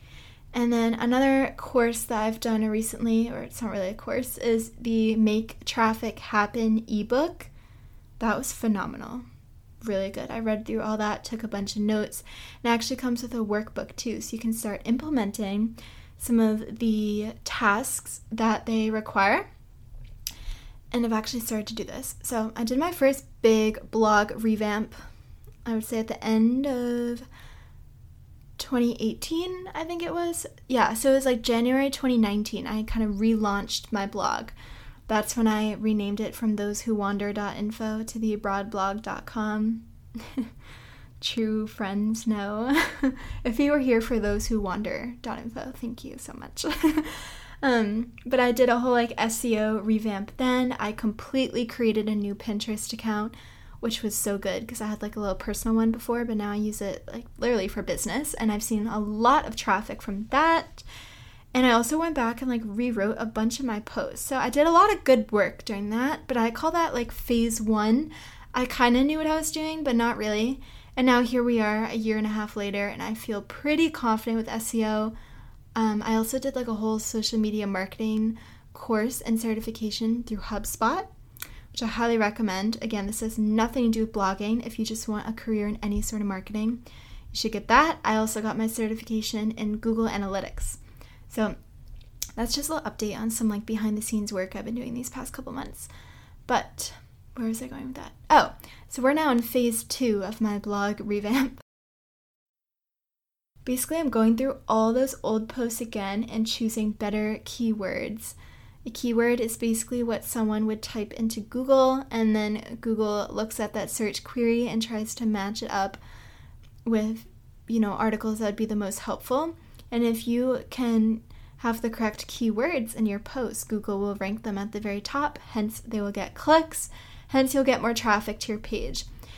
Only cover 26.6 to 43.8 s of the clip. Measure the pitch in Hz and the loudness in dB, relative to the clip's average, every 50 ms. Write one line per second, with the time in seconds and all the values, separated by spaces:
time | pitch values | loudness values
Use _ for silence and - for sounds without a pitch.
26.6 | 277 285 262 247 247 240 240 240 240 240 240 240 254 - - - - - - - | 0 0 0 -2 -2 -2 -2 -2 -2 -2 -4 -6 -10 -14 -18 -18 -18 -18 -18 -20
27.6 | - - - - - - - - - - - - - - - - - - - - | -20 -20 -20 -20 -20 -20 -20 -20 -20 -20 -20 -20 -20 -20 -20 -20 -20 -18 -14 -12
28.6 | - - 269 240 240 240 233 - - 220 226 - - - 320 330 359 359 370 370 | -6 -2 2 2 2 2 2 0 -2 -2 -2 -4 -6 -4 -2 -2 -2 -2 -4 -8
29.6 | 370 381 - - 320 320 349 339 339 339 320 339 349 339 330 - - - - - | -10 -10 -8 -8 -6 -6 -6 -4 -4 -4 -2 -2 -2 -2 -4 -4 -8 -10 -12 -12
30.6 | - - 254 240 214 - 220 220 - 269 269 269 262 269 254 226 240 - 233 226 | -6 0 4 4 4 4 4 4 4 6 6 6 6 4 2 2 2 2 2 4
31.6 | 233 247 262 269 277 277 269 - - 262 247 233 220 202 202 208 208 - - 185 | 4 4 4 4 2 2 0 0 2 2 4 4 4 4 4 0 -2 -2 -4 -6
32.6 | 165 - 208 220 220 220 - 226 220 208 202 196 220 226 226 220 214 208 202 202 | -6 -4 -4 -4 -2 -2 0 0 0 0 0 2 4 4 4 4 4 2 0 0
33.6 | 196 - - - - - 220 202 196 202 - 202 180 - 57 - - - - - | -2 -4 -6 -6 -6 -2 -2 -2 -2 -2 -2 -2 0 0 0 -2 -4 -8 -14 -16
34.6 | - - - - - - - - - - 220 214 214 - - 240 226 220 214 214 | -16 -16 -16 -16 -16 -18 -18 -12 -4 0 0 0 0 0 0 2 2 2 2 2
35.6 | 214 214 208 202 214 220 214 208 202 202 202 208 214 - - - 233 220 214 208 | 0 -2 -2 0 0 0 2 2 0 -2 -2 -2 -4 -4 -4 -2 0 0 0 0
36.6 | 202 208 208 - - 233 220 208 202 196 202 196 202 208 208 214 208 202 - - | 0 -2 -4 -4 -2 -2 0 0 0 0 0 -2 -2 -2 -2 -4 -4 -4 -4 -4
37.6 | 208 208 220 - 226 220 214 214 226 220 - 226 220 220 208 208 214 202 196 196 | -4 -6 -4 -4 -4 -4 -4 -4 -6 -6 -4 -2 0 0 0 0 -2 -2 -2 -2
38.6 | 196 202 208 202 190 196 196 214 220 202 - - - - - 226 214 214 214 214 | -4 -4 -2 0 0 0 0 -2 -6 -8 -8 -8 -10 -6 -4 -2 -2 0 0 0
39.6 | 214 220 226 226 - - - - - - - 226 - - - 269 226 - - - | 2 2 0 -2 -4 -12 -20 -20 -18 -14 -14 -12 -12 -8 -6 -6 -6 -6 -8 -16
40.6 | - - - - - - - - - - - - - - - 233 220 220 214 214 | -18 -18 -18 -18 -18 -20 -20 -20 -20 -20 -12 -8 -6 -4 -2 0 0 2 2 0
41.6 | 214 214 - - 220 190 196 202 208 214 226 220 - 226 214 208 202 202 208 214 | -2 -2 -4 -6 -4 -2 0 0 2 2 0 0 0 0 0 0 0 -4 -4 -2
42.6 | 233 254 285 320 - - - - - 269 262 - - - - - - 247 226 294 | 0 2 4 4 2 2 0 0 0 0 0 -2 -8 -10 -8 -4 -4 -2 2 2
43.6 | 285 285 294 294 | 4 4 4 4